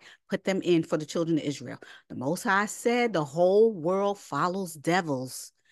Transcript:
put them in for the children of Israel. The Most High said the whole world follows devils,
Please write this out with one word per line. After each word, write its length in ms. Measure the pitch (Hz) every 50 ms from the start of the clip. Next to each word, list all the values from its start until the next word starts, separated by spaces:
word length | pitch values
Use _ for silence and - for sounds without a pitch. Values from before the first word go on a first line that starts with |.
| - - - _ _ -
put 140 | 196 -
them 180 | - 202 190 180
in 200 | - 175 175 165
for 140 | 160 - 170
the 100 | 160 151
children 320 | - - 170 165 165 165 143
of 60 | -
Israel. 340 | 147 139 - 120 - - - - - - - _ -
The 80 | -
Most 260 | 127 123 143 175 -
High 240 | - 220 190 202 214
said 460 | 208 - - - 240 240 247 240 233
the 120 | 190 160 151
whole 480 | 131 139 170 175 185 196 208 226 226
world 460 | 214 165 147 175 190 196 202 202 202 -
follows 560 | - - 143 143 165 180 180 196 190 165 160
devils, 760 | 147 - 165 175 190 170 151 135 127 131 123 - - - - _ _ _ _